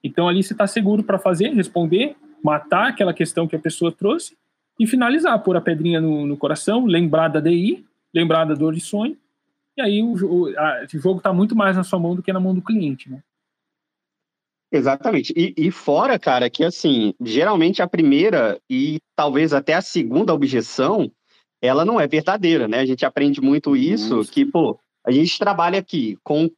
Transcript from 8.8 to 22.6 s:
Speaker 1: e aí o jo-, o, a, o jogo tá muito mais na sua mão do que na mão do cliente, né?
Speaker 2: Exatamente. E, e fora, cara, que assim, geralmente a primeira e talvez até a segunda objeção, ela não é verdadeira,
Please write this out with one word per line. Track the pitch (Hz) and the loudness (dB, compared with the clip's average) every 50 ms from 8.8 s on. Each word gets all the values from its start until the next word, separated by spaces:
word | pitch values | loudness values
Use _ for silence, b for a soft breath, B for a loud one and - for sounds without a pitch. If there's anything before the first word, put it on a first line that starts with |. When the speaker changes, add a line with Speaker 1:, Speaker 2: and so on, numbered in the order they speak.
| - - - 202 214 277 - _ _ _ _ _ _ _ _ _ _ _ _ | -8 -6 -4 -4 -4 -4 -6 _ _ _ _ _ _ _ _ _ _ _ _
Speaker 1:
e | - | -4
aí | 262 208 208 208 | -2 0 0 0
o | 226 240 226 | 0 -2 -2
jo-, | 180 190 | -2 -2
o, | 165 175 180 175 143 - | 0 0 0 0 0 -2
a, | 147 151 156 135 123 - 147 | -2 -2 -2 -2 -4 -8 -10
o | - 156 | -10 -2
jogo | 135 185 190 180 | 0 0 -2 0
tá | - 196 185 | -2 0 2
muito | 175 202 214 226 | 2 0 2 2
mais | 220 202 190 185 | 2 2 2 2
na | 185 180 | 0 -2
sua | - - 180 | -2 -2 -2
mão | 170 170 180 | -2 -2 -4
do | 180 - | -4 -4
que | - | -4
na | 185 190 | -2 0
mão | 185 185 185 | 0 0 0
do | 185 | -2
cliente, | 180 - 226 214 175 147 135 131 - 135 | -2 0 -2 0 0 -2 -6 -8 -12 -16
né? | 127 139 _ _ _ _ _ _ _ _ _ _ _ _ _ _ _ _ _ _ _ _ _ _ _ _ _ _ _ _ _ _ | -18 -18 _ _ _ _ _ _ _ _ _ _ _ _ _ _ _ _ _ _ _ _ _ _ _ _ _ _ _ _ _ _
Speaker 2:
Exatamente. | - 151 - 226 220 139 - 254 214 143 117 - 165 | -2 0 2 2 0 0 -2 -2 -2 -2 -2 -2 -2
E, | 165 175 190 185 | -2 -2 -2 -2
e | - 151 185 | -2 -2 -2
fora, | 175 - - - 143 160 214 277 247 196 | -2 -4 -2 0 2 2 2 2 0 0
cara, | - 151 131 123 123 123 | 0 0 0 2 0 -2
que | - - 160 | -2 -2 -2
assim, | 170 175 - - 156 139 117 107 104 - _ | -2 -2 -2 0 0 2 2 2 0 -2 _
geralmente | 120 113 110 127 160 208 208 170 160 175 196 - | -6 -2 0 0 2 2 2 2 2 2 2 0
a | - | -2
primeira | 180 - 170 160 143 139 143 175 220 - 139 117 107 95 - _ _ | -2 0 2 4 4 4 4 4 2 2 2 2 0 -2 -4 _ _
e | 131 127 139 151 151 156 _ _ _ | -2 -2 -2 -2 -4 -6 _ _ _
talvez | - 151 147 131 143 160 156 147 | -2 -2 0 2 0 2 2 0
até | 139 139 - 156 | 0 0 0 0
a | 180 | 0
segunda | 190 - - 180 135 113 120 156 220 202 165 | -2 -2 -2 -2 -2 0 0 0 2 2 0
objeção, | 147 143 127 127 120 110 - - - 131 156 214 220 143 110 _ _ _ _ _ _ _ _ _ _ | 0 0 0 0 -2 -2 -2 -2 -2 0 0 2 0 -2 -4 _ _ _ _ _ _ _ _ _ _
ela | - 127 131 147 165 | 0 2 2 2 2
não | 202 240 214 | 2 2 0
é | 151 | 0
verdadeira, | 143 151 156 156 - 196 214 190 165 165 151 | 0 0 -2 0 0 -2 0 2 2 2 2